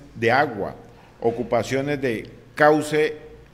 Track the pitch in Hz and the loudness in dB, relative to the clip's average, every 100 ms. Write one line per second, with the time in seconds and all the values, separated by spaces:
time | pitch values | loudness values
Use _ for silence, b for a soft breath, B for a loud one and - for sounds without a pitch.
0 | - - 113 123 147 107 85 67 - B | -20 -2 2 4 2 -2 -8 -10 -18 B
1 | B - 117 117 113 117 104 131 143 147 | B -6 -4 -2 -2 -2 0 -2 -2 -2
2 | 131 110 - - - - 151 151 147 156 | -4 -4 -8 -18 -12 2 4 4 0 -2
3 | 151 - - - - | -2 -4 -16 -20 -20